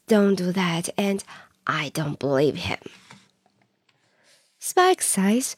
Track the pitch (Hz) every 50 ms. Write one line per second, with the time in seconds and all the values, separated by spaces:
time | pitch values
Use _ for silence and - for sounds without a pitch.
0 | - - 226 208 202 202 196 175 180 180 175 190 185 175 170 165 180 - - -
1 | 202 202 196 196 - - - - - _ _ _ _ - - 156 156 135 - -
2 | 156 147 147 - - 139 139 131 151 143 - 175 - 98 - - - - - -
3 | _ _ - - _ _ _ _ _ _ _ _ _ _ _ _ _ _ _ _
4 | _ _ _ _ _ _ _ _ _ _ _ _ - - - 370 359 370 370 -
5 | - - - 196 190 196 214 247 262 - -